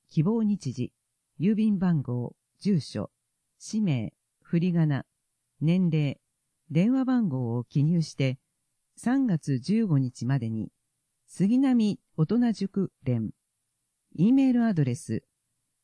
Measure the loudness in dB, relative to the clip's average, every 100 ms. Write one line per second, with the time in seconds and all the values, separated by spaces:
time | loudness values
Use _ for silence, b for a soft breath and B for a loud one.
0 | _ -2 0 0 0 -2 -6 -6 -8 _
1 | _ _ _ -4 0 2 0 0 0 0
2 | -2 -6 -6 -12 _ _ -2 -2 -2 -8
3 | -8 _ _ _ _ _ -8 -2 0 -2
4 | -4 -10 _ _ -4 -2 0 2 0 0
5 | -6 _ _ _ _ -4 0 2 2 0
6 | -2 -4 _ _ _ _ -4 0 2 2
7 | 2 0 0 -2 -2 -4 -2 0 2 2
8 | -2 -2 -4 -4 _ _ _ _ _ -8
9 | -2 0 0 0 -2 -4 0 0 2 2
10 | 0 -4 -2 -2 -2 -6 -8 _ _ _
11 | _ _ _ -2 0 2 2 2 2 -2
12 | _ -2 0 2 0 -2 -4 -4 -4 _
13 | -4 -2 -4 -10 _ _ _ _ _ _
14 | _ 0 4 4 4 2 2 2 0 -2
15 | -4 -6 -8 _ _ _ _ _